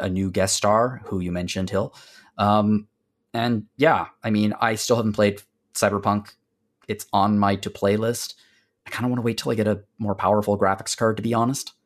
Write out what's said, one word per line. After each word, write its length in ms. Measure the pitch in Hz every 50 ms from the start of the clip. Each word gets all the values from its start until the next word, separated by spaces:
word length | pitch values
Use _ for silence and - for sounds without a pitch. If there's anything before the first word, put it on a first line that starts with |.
a 60 | - 98
new 220 | 92 95 98 95
guest 240 | 95 98 95 - -
star 480 | - - 104 107 110 120 127 127 - -
who 120 | - 104 92
you 140 | 90 87
mentioned, 380 | 87 90 87 92 - 95 92 92
Hill. 220 | 95 95 120 - - - - - - - _ _ _ -
Um, 480 | 101 104 104 107 104 107 107 104 107 - _ _ _ _ _ _ _ _ -
and 300 | 117 117 120 117 107 - - _
yeah, 300 | - 143 165 131 90 82 - - _
I 80 | - 113
mean, 240 | 107 104 107 107 104 -
I 160 | 117 113 110
still 180 | 107 - - 120
haven't 200 | 117 110 110 104
played 280 | - 104 101 101 - - _ _ _ _ _ -
Cyberpunk. 600 | - 110 101 101 98 98 104 104 104 104 - - _ _ _ _ _ _ _ _ _ _
It's 200 | - 104 - - -
on 280 | - 101 98 107 104 101
my 160 | 101 98 98
to 140 | 98 - 101
play 260 | - - 101 101 104
list. 400 | 107 113 117 120 - - - - - _ _ _ _ _ _ _ _ _
I 40 | -
kinda 180 | - - 120 127
wanna 140 | 123 123
wait 160 | 113 120 110 -
till 120 | - 131
I 20 | 117
get 100 | 110 107 107
a 140 | 104 101 - _ _ -
more 160 | 113 101 95
powerful 420 | - - 95 104 104 104 104 101 101
graphics 380 | 101 95 98 - - - -
card, 200 | - 117 110 107
to 60 | 107
be 120 | 107 117 117
honest. 380 | 113 117 123 139 - - - - _ _